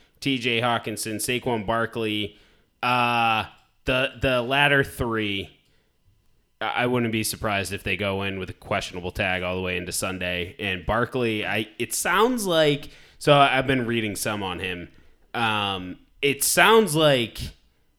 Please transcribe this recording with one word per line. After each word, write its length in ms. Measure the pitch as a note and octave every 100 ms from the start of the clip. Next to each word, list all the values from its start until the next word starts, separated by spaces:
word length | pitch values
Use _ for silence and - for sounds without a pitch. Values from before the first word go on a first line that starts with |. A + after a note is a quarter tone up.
| _ _
T 160 | C#3 C3
J 220 | B2 A#2
Hawkinson, 560 | A#2+ A2+ A#2 G#2 A2 G#2
Saquon 480 | - B2 B2+ A2+ G2+
Barkley. 720 | A2+ A2+ A#2 A2 G#2+ G#2 - _ _ _ _
Uh, 640 | B2 B2 A#2+ A#2 A#2 A2 G2 - _ _ -
the, 260 | B2+ C3 A#2+
the 220 | C3+ B2
latter 420 | A#2+ C#3 C#3+ C#3
three, 680 | C3 - A#2+ A2 G#2 G2 F#2 _ _ _ _ _ _ _ _ _ _ _
I, 60 | A2 -
I 40 | B2
wouldn't 240 | B2 A#2
be 120 | A2
surprised 480 | G#2+ - A2 G2 F2+
if 100 | G2
they 140 | G2+ F#2
go 260 | G2+ G2
in 160 | G2 F#2+
with 120 | F#2
a 40 |
questionable 560 | - - G2 - F2+ F2
tag 320 | - G2 F#2
all 140 | F2+ F#2
the 60 |
way 140 | F2+ F2+
into 140 | F2
Sunday. 640 | - G2 F2+ F2+ F2 F2 -
And 240 | G2+ F#2 E2
Barkley, 580 | A2 A#2+ C3 A#2 G#2+ F#2
I, 200 | G#2+ G#2+ -
it 160 | A#2
sounds 520 | - F#3 F#3 A#3+ A#3+ G3
like, 440 | D#3+ D3+ C#3+ - - - -
so 160 | D3+
I've 320 | C#3+ C#3 C3 C3
been 200 | C3 A#2
reading 280 | A#2 G#2+ F#2+
some 260 | A2+ G#2
on 180 | G2 F2+
him. 280 | F#2 F2+ - - - _ _
Um, 640 | A#2 A2+ G#2+ G2+ F#2+ F2+ F2+ _ _
it 220 | C#3 C#3
sounds 500 | - F3 F#3 A3 G3
like 440 | D3+ D3+ C3 A2+ - - - _ _ _